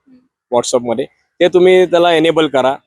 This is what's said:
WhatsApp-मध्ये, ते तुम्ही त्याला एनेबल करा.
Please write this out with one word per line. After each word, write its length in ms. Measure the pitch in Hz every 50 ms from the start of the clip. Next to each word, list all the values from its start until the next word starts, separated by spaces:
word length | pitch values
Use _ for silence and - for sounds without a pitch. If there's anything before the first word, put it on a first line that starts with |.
| _ _ _ _ _ _ _ _ _ _ 120
WhatsApp-मध्ये, 520 | 120 117 - - 127 120 120 117 113 143 - _ _ _ _ _ _
ते 80 | 170 180
तुम्ही 380 | 165 180 175 180 185 185 185
त्याला 280 | 170 170 170 175 175 170
एनेबल 340 | 160 156 165 160 160 160 147
करा. 280 | 131 135 127 131 139 - _